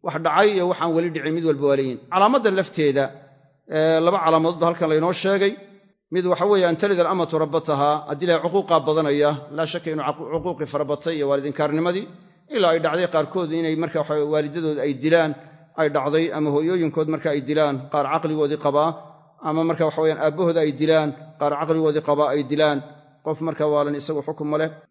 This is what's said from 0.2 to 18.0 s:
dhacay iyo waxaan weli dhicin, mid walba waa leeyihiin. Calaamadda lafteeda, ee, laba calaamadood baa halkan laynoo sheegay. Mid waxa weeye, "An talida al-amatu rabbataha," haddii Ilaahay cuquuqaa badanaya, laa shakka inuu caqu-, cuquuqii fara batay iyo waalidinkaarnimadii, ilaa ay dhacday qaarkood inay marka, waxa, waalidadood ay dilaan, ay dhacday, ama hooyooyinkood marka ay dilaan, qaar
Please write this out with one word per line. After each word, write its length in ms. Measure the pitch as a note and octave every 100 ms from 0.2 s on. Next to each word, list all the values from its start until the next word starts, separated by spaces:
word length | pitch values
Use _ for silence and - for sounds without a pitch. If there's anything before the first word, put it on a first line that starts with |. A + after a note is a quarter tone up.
dhacay 260 | D#3+ D#3 G#3
iyo 140 | G3 F3+
waxaan 220 | F3+ E3+
weli 180 | E3 E3+
dhicin, 240 | D#3 C#3+
mid 100 | E3
walba 220 | D#3+ C#3 C#3+
waa 100 | C#3
leeyihiin. 220 | C3+ A#2+ -
Calaamadda 400 | F#3 G#3 C4+ G#3+
lafteeda, 540 | F#3+ F#3 - D3+ C#3 C3+ - - _ _ _ -
ee, 300 | D#3 D#3+ D#3+
laba 180 | E3+ F#3+
calaamadood 400 | D#3+ D#3+ D#3+ E3+
baa 60 | E3+
halkan 200 | E3+ E3
laynoo 220 | D#3 E3
sheegay. 400 | F3+ F#3+ G3 G3 - - - _ _ _
Mid 120 | F3 F3+
waxa 200 | F3 F#3+
weeye, 180 | G3+ F3
"An 100 | D#3+
talida 260 | G3+ F#3
al-amatu 320 | E3 F#3 E3 D#3+
rabbataha," 520 | D#3 D#3+ D#3+ C#3+ C#3+ D3+ -
haddii 200 | C#3+ F3
Ilaahay 160 | E3
cuquuqaa 380 | E3 F#3+ - E3
badanaya, 500 | D#3 D#3 D3+ D3 D3 D3 -
laa 160 | D3+ D#3+
shakka 220 | E3+ E3
inuu 140 | D#3 C#3
caqu-, 220 | D3+ C3
cuquuqii 360 | D#3+ F3+ E3+ D3+
fara 180 | D3
batay 300 | C#3+ D3 E3 D#3+
iyo 100 | C#3
waalidinkaarnimadii, 760 | C#3 C#3+ C#3+ D3+ D3+ E3+ F3+ B3 - - _ _
ilaa 200 | C4 F3+
ay 80 | E3
dhacday 300 | D#3+ E3 F3
qaarkood 400 | E3 D3 F#3+ E3
inay 240 | E3 E3
marka, 240 | D#3+ D#3+ D#3+
waxa, 140 | D3 D3+
waalidadood 540 | D3 D3+ D3 D#3+ D#3+ D3
ay 140 | C#3+
dilaan, 380 | C3 D3+ E3 D#3 C#3+ - - -
ay 140 | - D#3
dhacday, 340 | D3 C3+ D#3 E3
ama 160 | D#3 D3+
hooyooyinkood 580 | C#3+ D#3+ F3+ D#3+ D#3+ D#3
marka 200 | D#3 D#3+
ay 100 | D3
dilaan, 340 | C3 D3+ D3 C#3 C3+
qaar 160 | D3